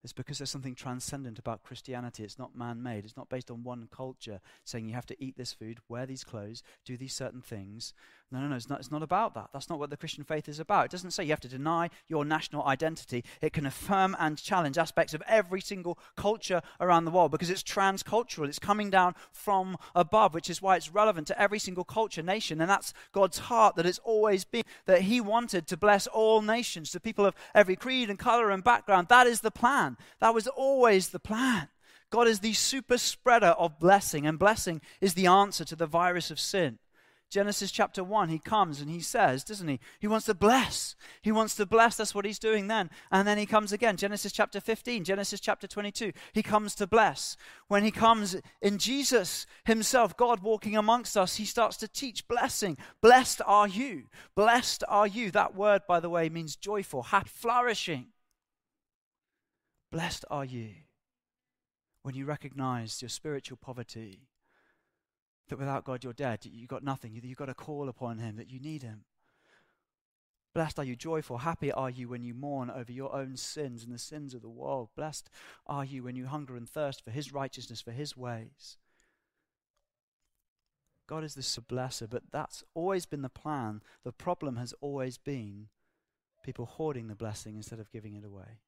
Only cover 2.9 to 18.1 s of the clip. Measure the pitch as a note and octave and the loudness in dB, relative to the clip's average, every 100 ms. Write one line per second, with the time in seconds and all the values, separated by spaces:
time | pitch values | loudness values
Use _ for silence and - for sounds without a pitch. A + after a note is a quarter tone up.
2.9 | A2 G#2 A#2 B2+ C3 B2 A#2+ A#2+ B2 A2+ | -10 -12 -18 -12 -12 -10 -14 -12 -14 -16
3.9 | - C3 C3 - G2+ _ _ - A#2+ A2 | -14 -14 -14 -16 -16 _ _ -12 -10 -8
4.9 | A#2+ - - C3 C3 B2 - A2 A#2 _ | -10 -10 -12 -12 -12 -14 -12 -14 -16 _
5.9 | A#2 C3 C3 - A#2 G#2 A2+ - _ - | -12 -10 -12 -14 -14 -12 -16 -20 _ -14
6.9 | B2 C3 - C3 B2+ - A2 F#2+ G#2+ - | -12 -10 -10 -10 -12 -14 -14 -14 -14 -16
7.9 | - _ _ _ C3 C#3+ C3 A2+ C#3 - | -16 _ _ _ -8 -6 -6 -6 -10 -8
8.9 | D3+ D#3 F3+ A3 - G#2 C#3 - D#3+ D3 | -10 -2 0 -2 -6 -12 -14 -10 -8 -8
9.9 | C#3+ D#3+ - C#3 D#3 D3+ D3+ D#3+ G3+ A#2 | -10 -12 -14 -6 -6 -6 -12 0 2 2
10.9 | F3+ F3+ - D#3+ D3+ B2 C3 D3 E3 E3+ | -2 -10 -6 -2 -4 -4 -8 -2 -2 -2
11.9 | - _ D#3+ D3 D#3 - D3+ C#3 C3+ D#3+ | -8 _ -4 0 -2 -4 -4 -2 0 0
12.9 | E3 - B2 - - D#3 - C#3+ - - | -4 -8 -8 -8 -6 -4 -2 -4 -6 -2
13.9 | G3 F#3+ F#3+ D#3+ D3+ - F#3+ D#3 C#3 D#3+ | 2 2 2 -2 -4 -2 0 0 0 0
14.9 | - D#3+ D#3 F#3+ A3 F#3 F#3+ - G3+ F3 | 0 0 -2 2 2 2 -4 -6 -8 -8
15.9 | E3+ - - G3+ G#3+ - F3+ - - F3+ | -10 -12 -4 -2 -2 -2 -2 -4 -4 4
16.9 | E3+ E3 F3 E3 D3+ E3+ F#3 - - G3 | 4 6 4 4 2 -4 -4 -4 2 2
17.9 | F#3+ - | 2 0